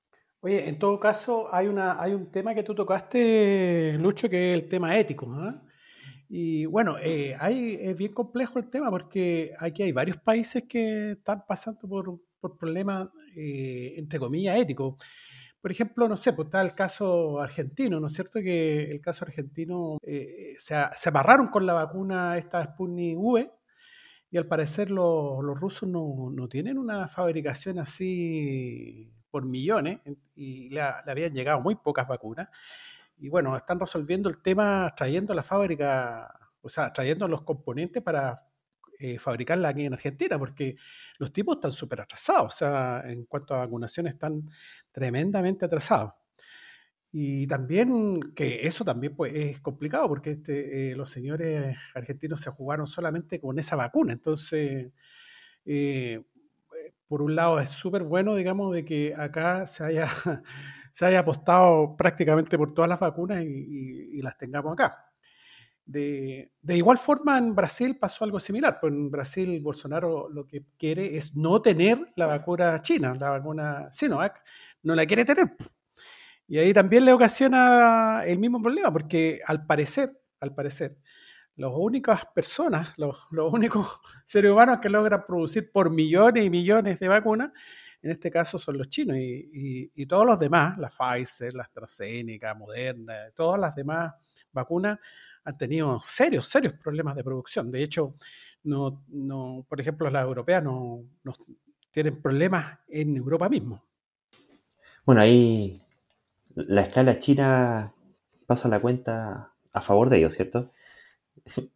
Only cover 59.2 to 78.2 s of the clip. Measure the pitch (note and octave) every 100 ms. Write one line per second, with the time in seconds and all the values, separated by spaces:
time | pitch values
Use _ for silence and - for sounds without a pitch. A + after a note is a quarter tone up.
59.2 | D3 D#3+ E3 F#3 F#3+ - D#3+ D#3+ D#3 -
60.2 | F3 C#3 - - - - - - F3+ F#3
61.2 | D#3+ - - F3+ F3+ D#3+ D3+ D#3 F3+ E3
62.2 | D3+ D#3 D#3+ E3 D3+ D3+ E3 F3 F3+ D3+
63.2 | F#3 F#3+ D#3+ C3+ C#3+ C#3+ C3 B2+ - C#3+
64.2 | C3 - B2+ C#3+ D3+ E3+ - - _ _
65.2 | _ _ _ - _ _ - C#3+ C#3+ C#3+
66.2 | C3+ C3+ - _ D3 F3 F3 B3 - D4
67.2 | D4 C4+ A#3 G3+ E3 - B3+ C4+ G3 -
68.2 | G#3+ G3 - G#3+ C#4 D3+ D#3 C#3+ C#3+ C#3+
69.2 | C3+ - F#3 E3+ D3 C#3+ C3+ D#3 E3+ D#3
70.2 | - D3 C#3 C#3+ - - D#3+ D#3+ G3 D3+
71.2 | D3+ C#3+ D#3 F#3 A#3 E3 F#3+ B3 F4 -
72.2 | D#3+ D3 F3 F3 F3 D#3+ - D#4+ C3+ C3
73.2 | C#3 C3+ D3 D#3 D3+ C#3+ C#3 - C#4+ D3
74.2 | G3 - _ - - _ D3+ E3 D#3+ G#3
75.2 | A#3 C4+ - - - _ _ _ - -
76.2 | - _ - D3+ F3+ G#3 F#3+ A#3 C4 B3
77.2 | A#3 - C4+ B3+ B3 A#3+ A#3 A3+ A3 A3